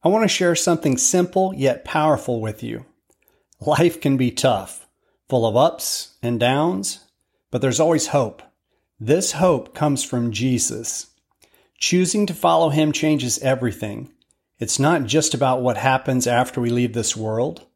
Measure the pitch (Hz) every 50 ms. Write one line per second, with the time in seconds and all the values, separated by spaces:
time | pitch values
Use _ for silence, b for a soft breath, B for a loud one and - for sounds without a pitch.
0 | - 170 196 220 226 190 - - 185 175 170 160 - - 170 165 - 147 131 123
1 | - - - 180 180 180 - 190 190 190 190 139 135 135 123 - - - - 156
2 | 151 156 151 131 - - 123 113 107 110 107 - - 113 113 110 127 _ _ _
3 | _ _ _ _ _ _ _ _ _ _ _ _ - - 147 135 165 170 165 -
4 | - 143 135 131 131 120 - - - - 113 98 92 - - - - _ _ _
5 | _ _ _ _ _ _ - 127 113 113 104 120 139 170 - - - - - -
6 | - - _ _ - 120 120 113 117 123 131 139 151 170 185 190 202 - - -
7 | _ _ _ _ _ _ _ _ _ _ - 123 135 135 120 110 156 165 175 196
8 | - - - 147 127 107 - - - _ _ _ _ _ _ _ _ _ _ _
9 | 110 107 143 175 190 - - 147 185 180 165 127 - - - - 151 151 143 131
10 | - - - 123 117 120 110 95 117 131 127 117 - - 110 107 117 - - -
11 | - _ _ _ _ _ _ _ b b b b b b b b - - - 180
12 | 185 175 - 208 208 185 175 - - 170 165 165 165 160 143 151 156 151 147 -
13 | - 156 156 139 123 123 120 - - 131 135 127 123 120 101 - - 107 101 110
14 | 127 - _ _ _ _ _ _ _ _ _ _ 120 - - - 135 151 175 160
15 | 135 104 113 156 147 - - 123 139 131 123 131 123 127 117 - - 135 131 131
16 | - - 131 127 123 120 120 120 127 123 - - 120 120 120 120 120 117 107 120
17 | 110 - - 113 110 110 110 113 123 151 165 - - _ _